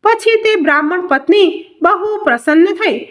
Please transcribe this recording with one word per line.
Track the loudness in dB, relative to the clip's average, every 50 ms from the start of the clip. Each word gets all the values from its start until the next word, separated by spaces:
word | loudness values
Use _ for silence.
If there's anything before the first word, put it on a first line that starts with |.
| _
પછી | 0 0 0 0 0 0
તે | 0 0 0 0
બ્રાહ્મણ | 0 0 0 0 0 0 -2 -4 -4 -2
પત્ની | -2 -2 -2 2 2 2 4 4 2 0 -6 -14 -18 _ _
બહુ | 0 0 0 0 -2 -6 -6 -4 -2
પ્રસન્ન | -2 -2 -2 -2 0 2 4 4
થઈ. | 2 0 -2 -2 -2 -2 -4 -8 -14